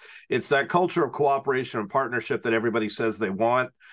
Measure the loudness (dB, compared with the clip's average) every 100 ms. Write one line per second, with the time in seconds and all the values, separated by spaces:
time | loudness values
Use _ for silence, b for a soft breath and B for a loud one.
0 | B B B -2 2 2 4 2 2 2
1 | -2 2 2 2 0 -2 -2 -6 -2 -2
2 | -2 -4 -2 -4 0 0 2 0 -2 -2
3 | -4 -2 -4 0 2 2 0 -6 B